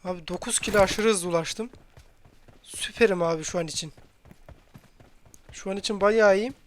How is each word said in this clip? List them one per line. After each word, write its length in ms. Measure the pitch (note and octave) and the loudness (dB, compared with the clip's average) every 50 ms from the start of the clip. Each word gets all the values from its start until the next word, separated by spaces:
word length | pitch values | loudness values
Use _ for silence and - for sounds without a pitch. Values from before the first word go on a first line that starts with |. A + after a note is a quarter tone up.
| _ | _
Abi 240 | F3+ F3+ F3 E3 - | -8 -8 -8 -8 -10
dokuz 320 | F3+ F3+ - B3 A3+ - | -10 -8 -6 -4 -4 -4
kilo 200 | - - G3 G#3 | -4 0 4 4
aşırı 300 | F#3+ F#3 - - G#3+ A3+ | 4 4 2 0 2 2
hızlı 200 | A3 F#3 E3+ F3+ | 2 0 -2 -2
ulaştım. 400 | E3+ E3 D#3+ - - - A3 B3 - - - _ _ - - - _ _ _ - _ - _ - - - _ | -2 -2 -2 -2 -8 -8 -10 -12 -12 -20 -20 _ _ -20 -20 -20 _ _ _ -20 _ -20 _ -20 -20 -20 _
Süperim 580 | - - - - - - - A#3 G#3+ F#3+ F3+ | -16 -12 -10 -10 -10 0 2 2 2 4 2
abi 220 | E3+ E3 E3 D#3+ D#3 | 0 0 -2 -2 -6
şu 160 | - - F3+ | -6 -6 -6
an 80 | E3 D#3 | -6 -6
için. 260 | C#3+ - - D#3 - - - - _ _ _ - - _ - - - _ _ _ _ - _ _ _ _ - _ _ - _ - - - - - | -6 -8 -10 -10 -14 -20 -20 -20 _ _ _ -20 -20 _ -20 -20 -20 _ _ _ _ -20 _ _ _ _ -20 _ _ -20 _ -20 -20 -20 -20 -20
Şu 200 | - - - G3 | -18 -12 -10 -8
an 60 | F#3+ G3+ | -8 -6
için 240 | G3 - G#3+ G3 | -6 -6 -4 2
bayağı 360 | G3 G#3 G#3+ A3+ G#3+ G#3 F#3+ G3 | 2 4 6 6 6 6 6 4
iyiyim. 160 | G#3+ B3+ C#4 _ _ | 2 -4 -8 _ _